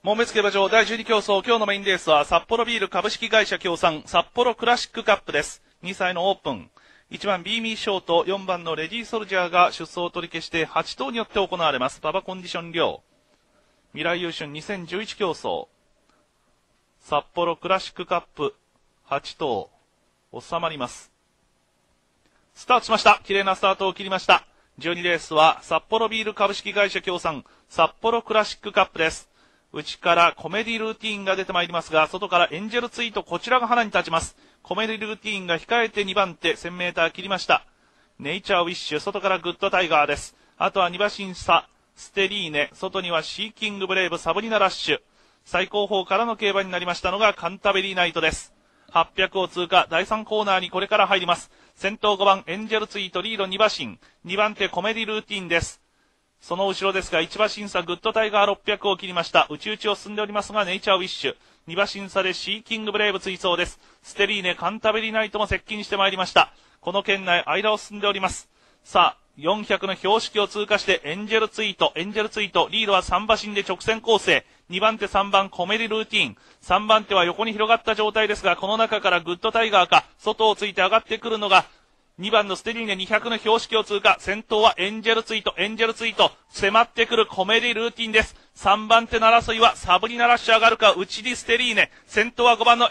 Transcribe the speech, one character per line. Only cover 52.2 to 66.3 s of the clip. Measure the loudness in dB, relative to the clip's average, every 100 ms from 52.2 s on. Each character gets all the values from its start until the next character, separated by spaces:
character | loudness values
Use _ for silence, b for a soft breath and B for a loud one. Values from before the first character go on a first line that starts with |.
番、 | 4 2 -2
エ |
ン | -10 -4
ジ | -4
ェ |
ル | -4
ツ | -8
イ | -6
ー |
ト、 | -6
リ | -6
ー | -6
ド | -6
二 | 0
馬 | 0 0
身、 | -10 -12 b b
二 | -8 -2
番 | -2
手、 | -2 -4
コ | -2
メ | -4
デ | -4
ィ | -6
ル | -6
ー |
テ | -8
ィ | -12
ー |
ン | -2
で | -2
す。 | -2 -12 _ _ _ _ _ _
そ | -10 -2
の | -2
後 | 0
ろ | -2
で | -2
す | -2
が、 | -2
一 | -2 -2
馬 | -2
身 | -2 -6
差、 | -6
グ | -4
ッ | -4
ド | -2
タ | 0 0
イ |
ガ | 2
ー | 2
六 | 0 -4
百 | -2 -2
を | -2
切 | -4
り |
ま | -4
し | 2
た。 | 2 2
内 | -4 -8 -4
々 | -4
を |
進 | -4 -6
ん |
で | -8
お | -4
り |
ま | -4
す | -4
が、 | -4 -2
ネ |
イ | -2
チ | 2
ャ |
ー | 0
ウ |
ィ |
ッ | 0
シ | -4 -4
ュ、 | -6 b b -8
二 |
馬 | -2
身 | -2 -4 -4
差 | -2
で | -2
シ | -4 -6 -8
ー |
キ | -6 -6
ン |
グ | -4
ブ | 0
レ | 0
イ |
ブ | 0
追 | -6 -4
走 | -2 0
で |
す。 | -2 -8 b b
ス | -18
テ | -2 0
リ | 0
ー |
ネ、 | -4
カ | -2 -4
ン | -2
タ | -2
ベ | -2
リ | -2
ー |
ナ | -4
イ | -4
ト | -4
も | -4
接 | -4
近 | -6 -12
し | -6
て | 0
ま | 0
い |
り | 0
ま |
し | 2